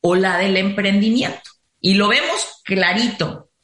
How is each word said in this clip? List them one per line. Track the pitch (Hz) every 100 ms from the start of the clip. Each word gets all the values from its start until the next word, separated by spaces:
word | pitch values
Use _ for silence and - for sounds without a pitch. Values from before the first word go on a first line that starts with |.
o | 175 185
la | 190 175
del | 196 190
emprendimiento. | 196 196 196 202 220 240 - - - _ _ _
Y | 185 196
lo | 208
vemos | 254 - 403 - -
clarito | - 190 180 196 240 - 151 160 - _